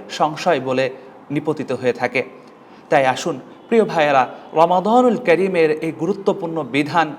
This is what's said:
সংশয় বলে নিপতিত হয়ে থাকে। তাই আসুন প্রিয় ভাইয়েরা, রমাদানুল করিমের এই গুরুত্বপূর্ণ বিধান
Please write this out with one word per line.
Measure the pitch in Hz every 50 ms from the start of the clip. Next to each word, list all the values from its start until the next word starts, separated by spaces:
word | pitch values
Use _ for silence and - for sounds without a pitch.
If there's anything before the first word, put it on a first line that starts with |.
| - -
সংশয় | - - 165 151 156 147 - 185 165 135
বলে | 127 131 127 127 131 127 - - - - - - - -
নিপতিত | 143 151 147 156 147 - 127 - 127
হয়ে | 123 127 123 117
থাকে। | - 123 120 - 131 120 - - - - - - - - - - - - -
তাই | 160 143 135
আসুন | 131 127 - - 175 151 127 - - - - - -
প্রিয় | 233 233 208
ভাইয়েরা, | - 160 165 151 147 143 131 123 120 - - - - -
রমাদানুল | 156 165 175 180 180 175 208 226 254 254 247 214
করিমের | 170 - 175 165 160 190 190 180 170 160 151
এই | 151 156 160 165 139
গুরুত্বপূর্ণ | 123 156 185 202 196 196 208 190 190 170 165 165 160 147
বিধান | 120 120 139 151 143 143 175 160 156 143